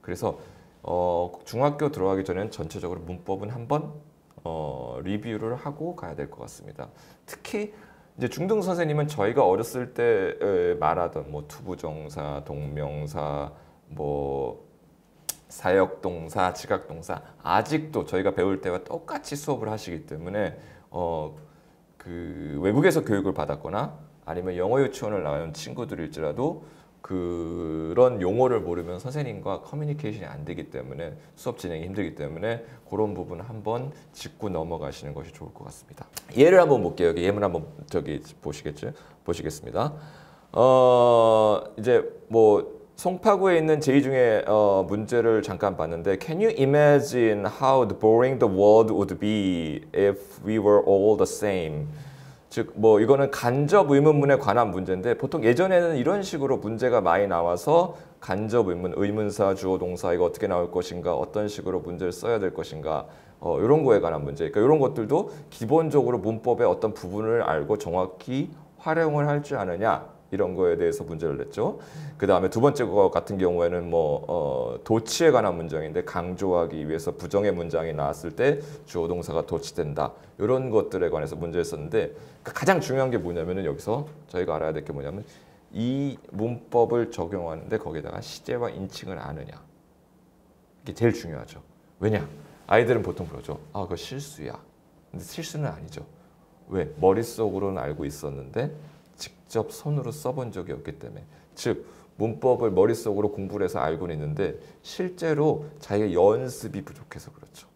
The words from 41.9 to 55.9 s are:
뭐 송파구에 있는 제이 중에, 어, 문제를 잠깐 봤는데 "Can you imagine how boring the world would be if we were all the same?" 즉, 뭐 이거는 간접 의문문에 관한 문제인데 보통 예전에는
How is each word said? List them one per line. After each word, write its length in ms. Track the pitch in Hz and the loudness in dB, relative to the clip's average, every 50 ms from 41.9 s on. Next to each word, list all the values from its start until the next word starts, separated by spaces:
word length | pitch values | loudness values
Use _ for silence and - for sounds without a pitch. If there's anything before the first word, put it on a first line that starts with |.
| 123 110 - - - - - | 4 4 4 2 -8 -12 -12
뭐 480 | - 107 113 113 107 104 95 - - - - - - _ | 2 6 8 8 10 8 6 4 -2 -10 -16 -20 -20 _
송파구에 600 | - - 180 185 175 - 220 202 190 190 190 180 165 | -4 -4 -4 -4 2 4 4 4 6 6 4 6 6
있는 220 | 160 156 156 147 | 6 4 2 2
제이 220 | 147 139 131 143 139 | 4 4 6 6 6
중에, 400 | 131 135 131 123 117 110 101 - - | 4 4 4 4 6 4 2 2 4
어, 360 | 104 107 107 101 98 95 95 80 | 4 6 6 6 4 4 2 0
문제를 540 | 101 104 110 104 123 120 110 113 113 107 98 | -2 -4 -2 0 0 2 4 4 4 4 2
잠깐 340 | - 98 87 - 101 92 | -2 -4 0 0 0 0
봤는데 420 | - 82 80 85 85 85 95 98 95 | 0 -4 -4 -4 -4 0 0 0 0
"Can 200 | - - 160 170 | -2 -6 -4 0
you 120 | 214 226 - - | 0 0 2 2
imagine 840 | 135 131 143 147 147 147 147 139 127 - - 123 117 113 107 104 101 | 2 4 6 6 8 8 6 6 4 2 2 4 4 4 4 2 0
how 400 | 98 - - 135 131 139 135 123 | -4 -4 0 2 4 4 4 4
boring 540 | 104 90 - - 110 110 117 123 131 135 120 | 2 0 4 6 6 6 6 6 4 4 2
the 120 | 123 110 92 | 2 2 4
world 400 | 92 101 104 107 110 110 110 110 | 6 8 8 10 10 8 6 4
would 220 | 87 101 92 92 82 | 0 0 0 -2 -4
be 600 | 101 104 107 107 101 95 90 85 82 78 71 58 - - - | -2 -2 0 2 2 0 0 0 -2 -4 -6 -8 -10 -4 0
if 240 | - 98 101 98 95 - - - - - | 2 2 2 2 0 -8 -18 -20 -12 -6
we 140 | 101 110 110 | -2 -2 2
were 240 | 98 104 104 101 - - | 4 6 6 6 6 6
all 280 | 98 98 98 107 107 | 4 6 6 4 4
the 60 | 101 95 | 4 2
same?" 640 | 92 - - 107 104 98 92 85 78 76 76 76 - - - - - - - - - - - _ _ | 0 0 -4 -2 -2 0 -2 -2 -4 -4 -6 -6 -8 -10 -12 -16 -18 -18 -20 -20 -20 -20 -20 _ _
즉, 240 | - - 117 - - | -6 -6 -6 -6 -4
뭐 260 | - 104 113 110 104 | 4 6 8 8 8
이거는 300 | 110 123 139 135 139 139 | 8 6 6 6 6 0
간접 600 | - - - 120 123 139 147 147 170 208 190 143 | 0 0 0 2 2 2 2 4 6 6 6 6
의문문에 480 | 143 139 147 156 151 147 143 143 139 127 | 6 6 8 6 6 6 6 6 4 4
관한 320 | - 107 101 117 117 104 | 4 2 4 4 4 2
문제인데 480 | 85 92 92 82 92 92 92 120 117 - | 0 -4 -2 -2 -2 -2 0 0 0 0
보통 260 | - 139 - 165 113 | -2 -4 -4 2 4
예전에는 520 | 113 123 123 180 190 190 175 175 170 | 4 6 6 4 4 4 4 4 4